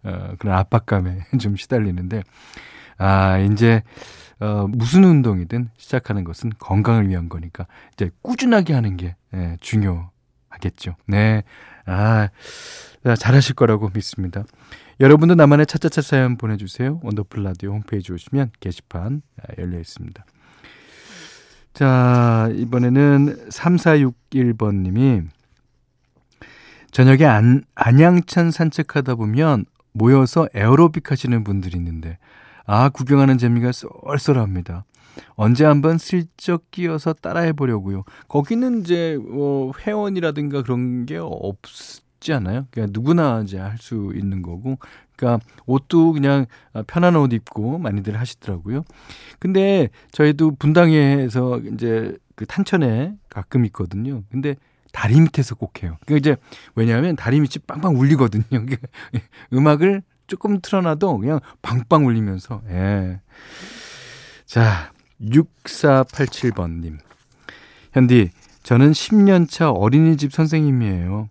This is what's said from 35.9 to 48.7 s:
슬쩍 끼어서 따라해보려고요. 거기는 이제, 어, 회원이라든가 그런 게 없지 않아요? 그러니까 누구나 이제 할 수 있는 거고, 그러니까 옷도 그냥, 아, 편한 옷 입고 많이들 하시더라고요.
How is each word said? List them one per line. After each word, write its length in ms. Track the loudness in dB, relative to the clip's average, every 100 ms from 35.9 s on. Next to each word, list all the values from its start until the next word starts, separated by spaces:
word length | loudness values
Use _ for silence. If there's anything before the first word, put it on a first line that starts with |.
| -2
슬쩍 720 | -2 -4 -4 _ -6 -6 _
끼어서 420 | -8 -6 -4 -6
따라해보려고요. 920 | -6 -6 -2 -2 -2 -2 -2 -4 -8 -10 -20 _
거기는 520 | -4 -2 -2 -2 -4
이제, 380 | -2 -2 -2 -6 -8
어, 400 | -6 -4 -2 -6 -8
회원이라든가 840 | -8 -6 -4 -4 -4 -4 -6 -6
그런 440 | -4 -4 -4 -6 -8
게 120 | -10
없지 1120 | -10 -10 -10 -10 -18 -20 -20 -20 _ _ -4
않아요? 340 | -4 -2 -6 -8
그러니까 220 | -8 -6
누구나 500 | -4 0 2 2 -2
이제 160 | -6 -8
할 200 | -10 -12
수 340 | -10 -8 -8
있는 280 | -6 -6 -6
거고, 360 | -10 -10 -10 -10 -12 -20 _ -6
그러니까 280 | -2 -2 -6 _ -4
옷도 460 | -4 _ 2 4
그냥, 340 | 2 0 0 -2 -10 _
아, 100 | -12 -6
편한 300 | 0 2 2
옷 160 | 2
입고 460 | -2 -6 -8 -6 -6
많이들 400 | -6 -6 -6 -6
하시더라고요. 680 | -8 -10 -10 -10 -8